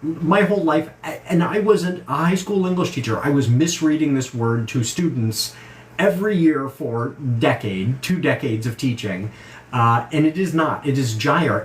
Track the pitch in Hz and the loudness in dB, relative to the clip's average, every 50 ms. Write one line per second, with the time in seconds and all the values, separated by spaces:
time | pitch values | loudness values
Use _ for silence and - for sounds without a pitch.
0 | - 151 165 - 170 156 185 202 202 175 202 202 170 160 156 160 160 - - - | -4 -6 -6 -2 0 2 4 4 4 4 2 2 2 2 2 2 0 -2 -8 -14
1 | - - - - - - 180 170 170 - 208 208 208 214 208 180 170 180 180 - | -10 -10 -10 -10 -6 0 2 2 2 2 0 0 2 4 4 2 2 -2 -4 -6
2 | - - 135 147 160 175 190 185 - - 202 196 185 180 185 180 170 - - - | -6 -6 -4 0 0 2 0 0 0 -2 0 0 0 0 0 0 -2 -2 -2 -6
3 | 117 113 110 - - 143 143 139 131 110 120 123 156 170 - - 165 156 151 156 | -4 -2 -4 -2 0 0 2 2 2 4 4 4 4 2 0 0 0 2 2 2
4 | 156 147 139 135 127 - - 123 117 117 117 117 113 110 - 131 117 - - - | 2 2 0 0 -2 -2 -4 -2 0 0 0 0 -2 -2 -2 -2 -2 -2 -2 -2
5 | 180 165 131 127 113 110 107 - - - - - - - - - - - - - | -2 -2 0 0 -2 -2 -2 -2 -6 -8 -8 -14 -20 -20 -20 -20 -20 -20 -6 0
6 | 170 202 185 180 196 214 214 185 165 160 151 143 135 131 - - - 120 113 117 | 2 2 2 2 0 0 2 4 4 4 4 2 -2 -6 -8 -8 -8 -6 -4 -4
7 | 120 139 - - 151 131 120 113 123 151 - - - 110 95 95 95 110 131 131 | -4 -4 -6 -6 -4 -2 -2 2 2 2 0 0 -2 -6 -4 -2 -2 -2 -4 -4
8 | - - 185 170 135 143 131 120 - 131 110 107 110 120 113 - - 131 117 - | -2 -2 -2 0 2 0 -2 0 -2 -4 -4 -2 -4 -4 -6 -2 -2 -2 -2 -2
9 | - 104 92 92 98 110 - - - - - - - - - 123 117 117 117 117 | -4 -6 -6 -6 -6 -8 -10 -12 -20 -20 -20 -20 -18 -6 0 2 4 4 4 2
10 | - - - 156 151 156 156 170 190 175 143 165 160 151 - - - 147 131 135 | 0 -2 0 2 2 2 2 0 -4 -2 0 0 0 0 -2 -4 -2 -2 0 0
11 | 135 120 110 110 110 143 143 156 170 135 101 92 | 0 -2 -2 -2 0 2 2 2 2 2 0 0